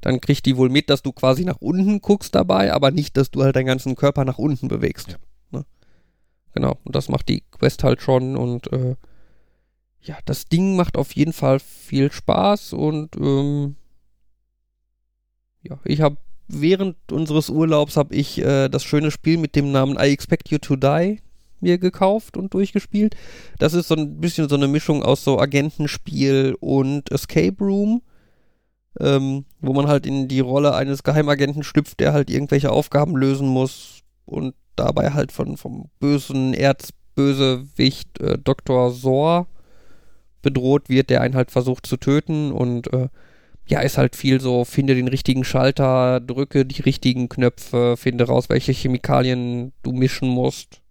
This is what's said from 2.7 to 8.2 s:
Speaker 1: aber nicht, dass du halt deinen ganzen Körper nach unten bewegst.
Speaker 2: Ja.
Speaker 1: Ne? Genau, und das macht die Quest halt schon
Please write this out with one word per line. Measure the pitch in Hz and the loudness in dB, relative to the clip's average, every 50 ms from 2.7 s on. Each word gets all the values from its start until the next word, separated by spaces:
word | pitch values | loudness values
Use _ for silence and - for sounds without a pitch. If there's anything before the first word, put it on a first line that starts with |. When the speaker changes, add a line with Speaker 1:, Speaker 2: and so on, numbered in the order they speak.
| - | 2
Speaker 1:
aber | - 143 135 | 2 2 2
nicht, | 143 180 147 - - | 2 2 -4 -2 0
dass | 135 139 - | 0 0 0
du | - 131 | 0 0
halt | 135 135 131 | 2 2 2
deinen | 135 131 | 2 0
ganzen | 131 131 131 - 131 131 | 0 -2 -2 -2 -4 -4
Körper | - - 143 139 - 135 | 2 2 2 2 2 -2
nach | 131 127 - | -2 -2 -2
unten | 117 147 147 127 - 131 | -2 -2 -2 -2 -4 -4
bewegst. | - - - - - - - - | -4 -2 -2 -4 -4 -4 -12 -14
Speaker 2:
Ja. | 87 - - - - _ _ _ - 135 | -14 -16 -16 -18 -20 _ _ _ -12 -12
Speaker 1:
Ne? | 147 - _ _ _ _ - _ _ _ _ _ _ _ _ _ _ _ - | -12 -12 _ _ _ _ -20 _ _ _ _ _ _ _ _ _ _ _ -4
Genau, | - - 65 - - - | 0 0 0 -2 -2 -8
und | - - | -4 -4
das | 69 - - | -4 -4 -2
macht | 67 67 - - | -4 -2 0 -2
die | - - - _ | -4 -4 -4 _
Quest | _ - - 139 - - - | _ 0 0 0 0 2 0
halt | 131 123 - | 0 0 0
schon | - - 131 127 | 0 0 0 2